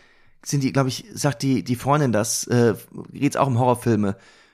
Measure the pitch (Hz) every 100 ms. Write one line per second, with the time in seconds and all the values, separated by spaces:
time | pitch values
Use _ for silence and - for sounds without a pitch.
0 | _ _ - _ - 143 131 139 131 -
1 | - - 147 - 139 127 - 120 127 147
2 | 139 104 113 - - 120 117 95 - 90
3 | - - 143 - 139 117 127 120 120 107
4 | 101 98 - - _